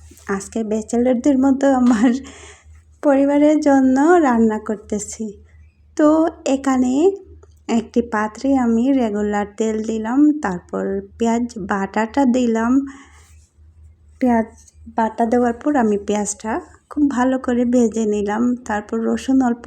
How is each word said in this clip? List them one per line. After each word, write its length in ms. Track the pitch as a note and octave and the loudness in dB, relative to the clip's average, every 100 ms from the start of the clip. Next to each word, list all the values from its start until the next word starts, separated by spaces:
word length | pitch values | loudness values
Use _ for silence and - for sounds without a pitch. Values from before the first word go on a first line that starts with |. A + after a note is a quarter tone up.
| - - - | -20 -18 -10
আজকে 320 | G3 - A3+ | -8 -6 -8
ব্যাচেলরদের 720 | A3 G#3+ G#3+ A#3 B3 B3 D4 C4 | -4 -6 -4 0 0 2 2 4
মতো 280 | C4+ C#4 C#4 C4 | 4 2 2 4
আমার 340 | B3 A#3 B3 B3 - - - - - - _ - | 4 4 2 0 -6 -20 -20 -20 -20 -20 _ -4
পরিবারের 540 | D4+ C4+ C#4 C#4+ D4 D4+ | 2 2 4 4 4 4
জন্য 360 | D4+ C#4 C4 C4 D4+ F4+ | 4 4 4 4 4 4
রান্না 380 | C#4+ A#3 A3+ A3 | 4 4 2 0
করতেছি। 640 | A3 G#3 - G#3 - - A3 G3 _ _ - _ _ - | -6 -8 -6 -8 -8 -12 -12 -12 _ _ -20 _ _ 0
তো 120 | D4+ D#4 E4 - - | 2 4 0 -2 -4
এখানে 460 | C4+ C4+ C4 B3 C4 F4+ G4 - - _ _ - | -2 0 0 0 2 0 0 -8 -20 _ _ -4
একটি 320 | A#3 A3 B3 A#3 | -4 -2 -4 -2
পাত্রে 400 | G#3+ G#3+ - C4+ C4+ | -2 -4 -4 -2 0
আমি 260 | A#3 A3+ B3 | 2 0 2
রেগুলার 540 | C4+ A#3 G#3 G#3 G#3 G3+ | 0 0 -2 -2 -2 -4
তেল 220 | G3+ A3 A3 | -4 -4 -4
দিলাম, 360 | A3 A3+ A3 B3+ D4+ D4 | -4 -6 -4 2 2 2
তারপর 460 | G3 F3+ - G3 G3 G3 G3 | -4 -6 -8 -6 -4 -6 -8
পেঁয়াজ 320 | - A3+ A3+ A#3+ A3+ F3+ | -4 -2 0 -4 -8 -6
বাটাটা 560 | G3+ G3 G#3+ A3 C#4+ C#4 | -4 -4 -4 -4 0 0
দিলাম। 400 | B3+ B3 A3+ A3+ C4 C#4 - - - _ - _ _ - _ - _ _ - | 2 0 -2 0 0 -2 -12 -20 -20 _ -20 _ _ -20 _ -20 _ _ -4
পেঁয়াজ 320 | B3+ A#3 A3 - - _ - | 0 0 -2 -8 -20 _ -12
বাটা 300 | - A3 - A#3 | -4 -4 -2 -2
দেওয়ার 280 | B3 B3 A#3 | 0 0 -2
পর 140 | D4 D4 | -2 0
আমি 200 | A3+ G3+ | 0 -2
পেঁয়াজটা 480 | G3+ G#3 G3+ - A3 C#4 D#4+ _ - | -2 -4 -4 -8 -8 -8 -10 _ -12
খুব 160 | - D4 | -2 -2
ভালো 260 | A#3 B3+ C4 | 0 0 0
করে 240 | C4 A#3+ B3 | -2 -2 2
ভেজে 380 | B3 A#3 A3 A3 | 2 2 0 -2
নিলাম, 360 | G#3 G3+ G#3+ B3 B3 | -2 -2 -2 -2 -4
তারপর 320 | B3 G#3 G#3 A3+ | -6 -8 -6 -6
রসুন 360 | A3+ A3+ - C4 | -4 -4 0 0
অল্প 220 | B3 A#3 | 0 -2